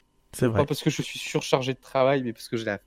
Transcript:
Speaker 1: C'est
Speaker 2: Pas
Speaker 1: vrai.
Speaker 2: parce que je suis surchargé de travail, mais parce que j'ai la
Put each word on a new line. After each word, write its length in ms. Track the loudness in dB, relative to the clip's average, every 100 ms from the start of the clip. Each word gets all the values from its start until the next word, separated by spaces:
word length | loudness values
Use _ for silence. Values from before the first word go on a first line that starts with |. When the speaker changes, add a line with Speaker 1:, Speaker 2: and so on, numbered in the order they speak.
| _ _ _
Speaker 1:
C'est 140 | 0 2
Speaker 2:
Pas 60 |
Speaker 1:
vrai. 140 | 4 2
Speaker 2:
parce 140 | 0
que 60 | -2
je 100 | -2
suis 180 | -4 -10
surchargé 540 | -6 -4 2 2 2
de 60 | -4
travail, 420 | -4 2 4 4
mais 80 | 0
parce 140 | -6 -6
que 80 | -4
j'ai 80 | -2
la 140 | -4